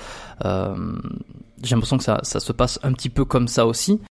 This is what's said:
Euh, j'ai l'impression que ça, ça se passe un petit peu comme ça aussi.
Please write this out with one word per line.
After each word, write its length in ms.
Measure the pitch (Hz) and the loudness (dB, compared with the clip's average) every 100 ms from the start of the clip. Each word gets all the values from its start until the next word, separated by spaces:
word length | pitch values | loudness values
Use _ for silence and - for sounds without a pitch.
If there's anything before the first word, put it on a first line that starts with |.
| - - - - | -8 -14 -14 -6
Euh, 320 | 95 95 95 98 87 - - - - - - - | -2 0 -2 -4 -6 -6 -8 -10 -12 -18 -20 -10
j'ai 100 | 127 | 0
l'impression 240 | 117 - 131 | 2 2 2
que 60 | |
ça, 160 | - 107 | 2 0
ça 160 | - - | 0 -2
se 140 | - | -2
passe 260 | - 123 - | 0 0 0
un 80 | 139 | -2
petit 160 | 131 131 | 0 0
peu 140 | 139 | 0
comme 240 | 135 131 120 | 2 2 2
ça 180 | 123 113 | 4 4
aussi. 320 | 117 - 208 - | 4 2 2 0